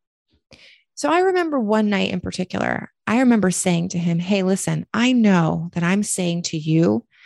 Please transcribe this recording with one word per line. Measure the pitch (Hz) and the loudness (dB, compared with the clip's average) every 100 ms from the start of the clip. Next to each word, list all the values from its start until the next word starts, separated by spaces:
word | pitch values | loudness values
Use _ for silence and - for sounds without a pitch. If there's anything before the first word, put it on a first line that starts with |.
| _ _ _ _ _ - - _ _ | _ _ _ _ _ -20 -20 _ _
So | - 294 | -6 0
I | 330 | 2
remember | 381 370 339 285 | 2 2 0 0
one | 208 214 208 | 0 2 2
night | 196 190 | 0 -2
in | 185 | -4
particular, | 185 - 185 190 60 58 - _ - | -6 -6 -6 -4 -2 -4 -8 _ -2
I | 226 | 2
remember | 254 226 185 | 4 4 2
saying | 175 185 170 180 | 0 0 0 -2
to | 175 | -2
him, | 170 170 | -2 -2
"Hey, | 175 202 | 0 0
listen, | 185 190 - 156 - | 0 0 -2 -6 -4
I | - 247 | -2 0
know | 254 214 185 160 165 170 | 2 4 4 2 -2 -4
that | 175 | -4
I'm | 170 196 | -2 0
saying | 208 - 175 170 175 | -2 -4 -2 -4 -4
to | 160 | -6
you | 156 160 170 220 - _ | 0 2 4 0 -4 _